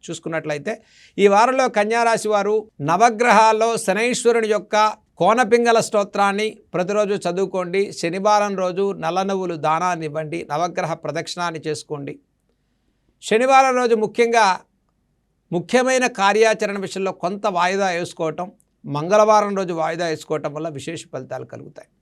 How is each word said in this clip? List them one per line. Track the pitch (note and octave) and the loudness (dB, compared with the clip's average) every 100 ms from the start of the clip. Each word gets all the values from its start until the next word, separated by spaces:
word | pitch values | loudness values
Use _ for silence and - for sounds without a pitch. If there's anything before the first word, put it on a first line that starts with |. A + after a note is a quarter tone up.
| - | -12
చూసుకున్నట్లయితే, | E3 - D#3+ D#3 D3+ D3 A#3 _ _ - - | -12 -6 -6 -6 -8 -6 -10 _ _ -20 2
ఈ | G3 | 4
వారంలో | G3 A#3+ C4 B3+ | 6 4 2 0
కన్యా | G#3+ G#3 A3+ | 0 0 2
రాశి | A#3 A3+ G#3+ | 2 0 0
వారు | G#3 G3+ G#3+ G#3+ _ | 0 0 -2 -4 _
నవగ్రహాల్లో | C#3+ F3 A#3 G#3+ A#3+ G#3 A3 A3 A3+ A3+ | -2 4 4 4 4 6 6 4 0 -2
శనైశ్వరుని | - F#3+ A#3+ B3+ A#3 A#3 A3 | -2 -2 0 0 2 2 0
యొక్క | G#3 G#3 G#3 G#3+ - _ _ | -2 0 2 2 0 _ _
కోనపింగళ | F3 A3+ B3 A#3+ A#3+ A3+ | 2 4 4 4 4 2
స్తోత్రాన్ని | G#3+ A3 G3 G3+ G3+ G3 G#3+ G#3+ _ | 2 -2 -2 0 0 0 -4 -8 _
ప్రతిరోజు | E3+ F3+ G3+ G#3 | -6 -2 0 0
చదువుకోండి. | G3+ F3 F3 F#3+ F#3+ F3 F#3 G3+ | -2 -4 -4 -4 -4 -4 -2 -4
శనివారం | - E3+ F3+ G3 G#3 G#3 G3 | -4 -6 -2 2 2 2 -2
రోజు | F#3 F3+ G3 | -4 -2 -4
నల్ల | F3+ D#3+ F3 | -2 -4 -2
నువ్వులు | G3 G3 F#3 | -2 -4 -4
దానాన్ని | E3 D3+ D#3+ F3+ F3 D#3 | -4 -2 0 0 -2 -6
ఇవ్వండి. | C#3+ D#3 E3+ D#3+ | -8 -8 -8 -6
నవగ్రహ | D3 F3 E3+ F3 | -4 -2 -4 -6
ప్రదక్షిణాన్ని | D#3+ D3+ D3 D#3+ - F3 D#3+ D3+ | -6 -6 -8 -8 -6 -6 -6 -8
చేసుకోండి. | D3+ - D3 C#3 - _ _ _ _ _ _ _ _ _ _ | -8 -8 -12 -12 -16 _ _ _ _ _ _ _ _ _ _
శనివారం | - G#3+ B3+ C4+ C4 B3+ | -2 0 4 6 6 2
రోజు | B3 | 2
ముఖ్యంగా | A3+ G#3+ G#3+ A#3 A#3 G#3 F3+ _ _ _ _ _ _ _ _ _ | 0 0 0 2 4 4 2 _ _ _ _ _ _ _ _ _
ముఖ్యమైన | E3+ E3+ A#3+ B3+ B3+ B3+ | -6 0 0 2 2 0
కార్యాచరణ | B3 G3 G#3 A3 A3 G#3 G3+ | 0 2 4 4 2 -2 -6
విషయంలో | F#3+ F#3+ F#3+ | -8 -6 -6
కొంత | - E3+ G3+ G#3+ | -4 -6 -4 -4
వాయిదా | F3+ F3 G3 G3 | 0 0 0 -2
వేసుకోవటం, | E3+ F3 - D#3+ D#3 F3+ _ _ _ - | -2 -6 -6 -6 -6 -12 _ _ _ -8
మంగళవారం | C#3+ D#3+ A3 G#3+ G#3+ G3+ G3+ | -6 2 4 6 6 4 -2
రోజు | F#3 | -4
వాయిదా | E3+ D#3+ E3 F3 | -4 -4 -4 -4
వేసుకోవటం | D#3 - D#3 D3+ | -6 -6 -6 -6
వల్ల | D3 D#3+ | -8 -10
విశేష | D3 B2+ E3 - | -10 -12 -12 -12
ఫలితాలు | C3+ C3 C3 | -14 -12 -12
కలుగుతాయి. | B2+ B2 C#3+ - - _ | -12 -16 -18 -20 -20 _